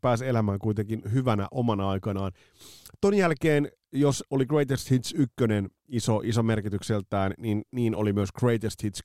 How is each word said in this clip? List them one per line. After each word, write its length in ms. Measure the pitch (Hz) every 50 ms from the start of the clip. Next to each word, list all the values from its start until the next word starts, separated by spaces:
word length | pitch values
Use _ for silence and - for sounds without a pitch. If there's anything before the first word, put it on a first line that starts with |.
pääsi 240 | - 127 120 113 127 131
elämään 300 | 120 113 107 101 98 98
kuitenkin 440 | - 110 104 107 104 104 110 110 - 98 107
hyvänä 320 | 135 127 127 110 98 98 -
omana 400 | - 135 120 117 107 98 98 98
aikanaan. 420 | 95 95 - 110 98 98 98 92 - _ _ _ _ _ - - - - - - - _
Ton 140 | - 196 202
jälkeen, 540 | 202 190 170 156 - - 160 151 143 147 - - _ _ _
jos 320 | - 135 147 143 135 - - -
oli 160 | - 139 135
Greatest 440 | 120 151 151 143 131 135 127 - -
Hits 240 | 135 127 117 - - -
ykkönen 500 | 139 120 - - 123 113 107 104 98 - - _ _ -
iso, 320 | 131 113 - - 110 104 -
iso 180 | 113 107 117
merkitykseltään, 920 | 113 113 110 107 98 104 98 98 - - 110 104 95 - - 98 95 98 - -
niin, 240 | 113 113 104 107 - -
niin 240 | - 123 120 113 107
oli 160 | 92 107 104
myös 200 | 98 104 101 95
Greatest 500 | - - 123 120 117 110 110 110 - -
Hits 200 | - 104 98 -